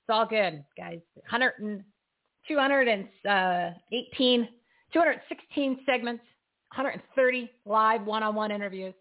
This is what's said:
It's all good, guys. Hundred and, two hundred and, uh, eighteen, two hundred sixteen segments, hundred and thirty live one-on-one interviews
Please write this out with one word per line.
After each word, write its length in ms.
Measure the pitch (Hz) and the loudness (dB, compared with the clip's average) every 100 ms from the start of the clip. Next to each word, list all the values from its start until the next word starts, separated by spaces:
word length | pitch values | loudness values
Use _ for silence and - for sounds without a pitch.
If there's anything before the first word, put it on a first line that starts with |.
It's 100 | - | 0
all 160 | 220 220 | 0 2
good, 380 | 220 190 156 143 - | 0 0 -2 -16 -16
guys. 220 | 175 170 _ _ - | -14 -14 _ _ -6
Hundred 240 | 233 254 - | 0 0 0
and, 240 | 214 202 196 _ _ _ _ _ - | -8 -8 -12 _ _ _ _ _ -2
two 100 | 302 | 2
hundred 300 | 269 277 247 | 4 4 4
and, 200 | 208 196 _ | 2 -2 _
uh, 540 | 196 202 185 180 175 170 _ | 0 2 2 0 -2 -6 _
eighteen, 560 | 226 247 - 254 247 233 - _ _ _ | -8 -8 0 2 4 0 -8 _ _ _
two 60 | 320 | 2
hundred 220 | 330 - - | 2 0 -8
sixteen 500 | 330 - - 277 262 - | -16 -10 -4 -2 -2 -2
segments, 380 | 254 233 233 _ _ _ _ _ | -2 -2 -8 _ _ _ _ _
hundred 220 | - 269 | -6 -6
and 80 | - - | -6 -8
thirty 380 | - 254 254 233 _ - | 2 2 2 -6 _ -2
live 360 | 214 220 220 | 2 4 2
one-on-one 480 | 208 214 220 214 214 | 0 -2 -2 -2 -2
interviews 440 | 208 202 190 185 185 | -4 -6 -8 -12 -14